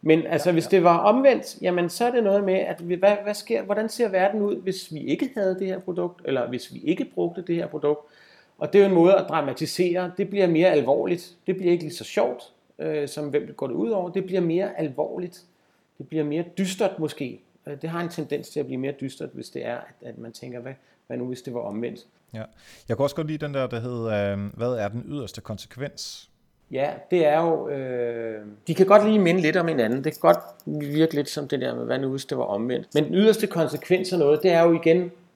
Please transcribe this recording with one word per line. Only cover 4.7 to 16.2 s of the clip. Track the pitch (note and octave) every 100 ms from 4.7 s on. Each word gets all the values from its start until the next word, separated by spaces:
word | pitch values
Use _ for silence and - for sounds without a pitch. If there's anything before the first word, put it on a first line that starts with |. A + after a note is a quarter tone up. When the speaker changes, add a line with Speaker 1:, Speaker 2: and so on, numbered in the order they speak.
| F#3 -
Speaker 1:
vi | D#3
ikke | - D#4 C4 -
havde | F#3+ F#3
det | F#3+
her | F#3+
produkt, | F#3 F3+ F3 F3 -
eller | C3+ A#2+
hvis | B2 -
vi | -
ikke | C#3 F3+ C4+ -
brugte | F3 E3+
det | E3+ E3+
her | E3
produkt? | D#3 D3 D3 - _ _ _ _ _
Og | -
det | G3+
er |
jo | G3
en | F3+
måde | E3+ G3
at | -
dramatisere. | D#3+ C#3+ B2 D#3+ - F3+ F3 F3+ F3+
Det | G3+
bliver | G3+ F#3
mere | D#3+ F#3
alvorligt. | D3+ B2+ C#3+ - F3 - _ -
Det | F#3+
bliver | F3+
ikke | F3
lige | D#3 -
så |
sjovt, | A2 - - - - _ _ -
øh, | D#3 D3+ C#3+
som | - D3
hvem | C#3+ -
det | D3+
går | C3+
det |
ud | B2+ A3+
over. | G#3 F3
Det | F#3 F#3
bliver | F#3
mere | E3+ E3+ G3+ -
alvorligt. | D#3+ C3 D#3 F3+ F3+ - _ _ _ _ _ _
Det | C3+
bliver | D#3